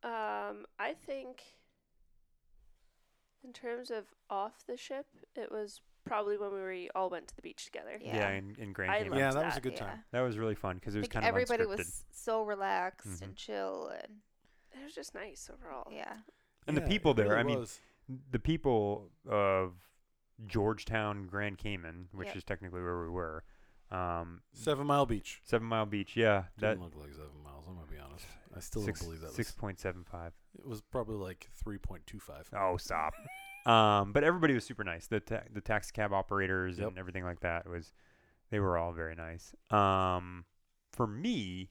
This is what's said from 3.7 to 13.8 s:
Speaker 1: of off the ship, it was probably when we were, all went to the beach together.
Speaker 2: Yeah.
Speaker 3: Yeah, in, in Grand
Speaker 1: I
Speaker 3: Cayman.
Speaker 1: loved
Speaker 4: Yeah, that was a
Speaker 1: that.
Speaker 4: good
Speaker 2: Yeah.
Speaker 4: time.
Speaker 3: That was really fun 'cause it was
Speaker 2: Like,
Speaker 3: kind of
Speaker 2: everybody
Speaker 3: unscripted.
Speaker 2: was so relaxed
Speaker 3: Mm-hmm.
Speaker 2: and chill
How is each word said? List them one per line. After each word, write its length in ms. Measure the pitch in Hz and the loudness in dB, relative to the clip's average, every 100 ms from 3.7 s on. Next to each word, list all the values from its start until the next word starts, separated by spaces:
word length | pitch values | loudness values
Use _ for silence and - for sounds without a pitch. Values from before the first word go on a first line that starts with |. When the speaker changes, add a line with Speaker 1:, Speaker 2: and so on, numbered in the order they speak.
| 240 247 | -6 -6
Speaker 1:
of 160 | 226 190 _ _ | -8 -8 _ _
off 340 | 202 208 - - | -4 -4 -6 -10
the 100 | 247 | -10
ship, 300 | - 269 294 _ - | -8 -8 -8 _ -18
it 160 | - 220 | -10 -8
was 300 | 214 208 - _ _ | -6 -6 -10 _ _
probably 340 | - 214 202 208 | -4 -2 0 0
when 140 | 202 | -2
we 80 | 196 | -4
were, 140 | 190 185 180 | -6 -6 -6
all 160 | - 185 | 0 0
went 180 | 175 - | -2 -8
to 80 | - | -14
the 60 | |
beach 240 | - - - | -14 -12 -12
together. 320 | - 101 - | -10 -10 -10
Speaker 2:
Yeah. 160 | - 110 | -4 0
Speaker 3:
Yeah, 140 | 101 | 2
in, 260 | 98 98 107 | 0 -4 -10
in 140 | 107 | -8
Grand 180 | 92 92 | -2 0
Speaker 1:
I 80 | 208 | 2
Speaker 3:
Cayman. 120 | 190 | 2
Speaker 1:
loved 100 | 139 | 2
Speaker 4:
Yeah, 100 | 135 | 4
that 120 | 135 | 4
was 100 | 160 | 2
a 20 | 123 | 0
Speaker 1:
that. 60 | |
Speaker 4:
good 100 | - | -2
Speaker 2:
Yeah. 40 | - 104 | -4 -8
Speaker 4:
time. 180 | 220 - | -8 -4
Speaker 3:
That 80 | 120 | 0
was 160 | 127 107 | 0 0
really 160 | 113 | -2
fun 260 | 104 98 92 | 0 -2 -4
'cause 140 | 113 | -2
it 40 | 104 | -2
was 60 | |
Speaker 2:
Like, 60 | 104 | 0
Speaker 3:
kind 120 | - | 2
of 40 | 214 | 2
Speaker 2:
everybody 360 | 233 247 233 | 2 2 2
Speaker 3:
unscripted. 40 | 220 | 2
Speaker 2:
was 360 | 202 185 - - | 0 -4 -8 -14
so 320 | - - 226 | -10 -2 0
relaxed 640 | 214 202 196 190 180 - 107 | 0 -2 0 0 0 -6 -12
Speaker 3:
Mm-hmm. 160 | 90 | -10
Speaker 2:
and 120 | 95 95 | -10 -12
chill 520 | - 104 98 92 | -8 -4 -4 -4